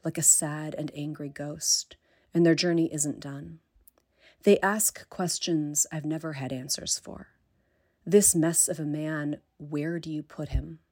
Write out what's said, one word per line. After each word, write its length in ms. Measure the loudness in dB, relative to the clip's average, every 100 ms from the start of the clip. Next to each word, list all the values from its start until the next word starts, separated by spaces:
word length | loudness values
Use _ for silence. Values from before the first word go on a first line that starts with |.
like 140 | -4 2
a 40 |
sad 520 | 4 4 2 -6 -8 -6
and 160 | -8
angry 360 | -6 -8 -8 -12
ghost, 680 | -10 -10 -4 0 0 -2 -20 _ _ _
and 100 | 4
their 100 | 6
journey 380 | 6 2 2 0
isn't 280 | -2 -4 -4
done. 380 | -10 -12 -14 -18 _ _ _ _ _ _ _ _
They 160 | 4 6
ask 480 | 4 0 -2 -4 -14
questions 760 | -6 -4 -2 0 0 0 -2 -2
I've 140 | -2
never 300 | -4 -4 -6
had 180 | -8 -6
answers 460 | -6 -6 -6 -4 -6
for. 300 | -6 -16 -18 _ _ _ _ _ _ _ 4
This 280 | 6 6
mess 340 | 4 2 2 0
of 100 | -2
a 60 |
man, 560 | -4 -4 -4 -4 -4 -6 _ _
where 420 | -8 -4 -4 -6
do 120 | -6
you 120 | -8
put 280 | -8 -10 -4
him? 280 | -4 -4 -14 _